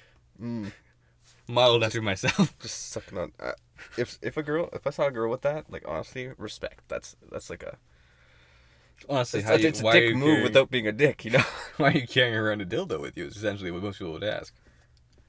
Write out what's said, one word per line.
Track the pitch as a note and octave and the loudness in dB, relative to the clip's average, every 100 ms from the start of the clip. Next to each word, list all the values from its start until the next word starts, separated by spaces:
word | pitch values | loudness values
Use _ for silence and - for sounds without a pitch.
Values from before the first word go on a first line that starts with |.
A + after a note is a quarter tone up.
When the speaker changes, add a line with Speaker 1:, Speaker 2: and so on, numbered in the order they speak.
| _ _ _ - | _ _ _ -14
Speaker 1:
Mm. | A#2 A#2 G2+ - _ _ _ _ _ _ - | -8 -8 -8 -12 _ _ _ _ _ _ -4
Speaker 2:
Modeled | A#2+ B2 A#2 | 4 6 6
Speaker 1:
Just | A2 A#2 | 4 0
Speaker 2:
after | |
myself. | A2 F#2+ B2+ - F3+ - | -2 0 0 2 2 0
<laughs> | |
Speaker 1:
just | - - - | -12 -12 -10
sucking | F#3 - F#2+ | -10 -8 -6
on. | F2 - | -8 -6
Uh, | B1 - _ - - - | -10 -10 _ -20 -10 -6
if, | B2 - | -6 -6
if | - D#3 | -6 -6
a | |
girl, | D3 D#3 E3+ | -2 -2 -2
if | - - | -4 -6
I | |
saw | - C#3+ | 0 0
a | |
girl | A#2+ A2+ | 0 -2
with | B2 | 0
that, | C#3+ D3+ - | -2 -2 -6
like, | E2+ - | -12 -6
honestly, | D#2+ - C3 B2+ C3+ | -6 -6 -10 -12 -10
respect. | - - - - - | -12 -10 -10 -10 -10
That's, | A1+ - - - | -8 -8 -16 -14
that's | - - | -12 -10
like | F2 | -12
a | - - _ _ _ _ _ _ _ _ _ _ _ _ - | -12 -14 _ _ _ _ _ _ _ _ _ _ _ _ -2
Speaker 2:
Honestly, | C#3 B2 A#2 | -2 0 -2
Speaker 1:
it's | G2+ | 4
Speaker 2:
how | A#2 | 6
Speaker 1:
a, | |
Speaker 2:
you, | D#3+ | 6
Speaker 1:
it's | - | 4
a | |
Speaker 2:
why | A2 | 4
Speaker 1:
dick | A#2 | 4
Speaker 2:
are | A#2 | 4
you | B2 | 4
Speaker 1:
move | D3 | 4
Speaker 2:
carrying, | D3 | 4
Speaker 1:
without | A#2+ C3+ C3 | 6 4 4
being | B2+ G#2+ | 2 -2
a | |
dick, | G#2+ C#3+ - A2 | 2 2 2 0
you | |
know? | C3 - - | 2 2 -4
<laughs> | - | -10
Speaker 2:
<laughs> | - | 0
why | C#3+ | 2
are | D3 | 2
you | A#2+ | 2
carrying | C3 B2 A2+ | 2 2 2
around | G#2+ G#2 | 0 -2
a | F#2 | -2
dildo | A2 F#3 E2+ | -4 -4 -6
with | C#2 C2+ | -6 -8
you? | D2+ | -10
Is | G2+ | -6
essentially | G#2 G2+ F#2 | -4 -4 -4
what | F2 | -6
most | G2+ G2+ | -6 -6
people | F2+ | -8
would | D#2 | -6
ask. | G#2 - - - _ - _ _ _ - | -4 -6 -8 -18 _ -20 _ _ _ -20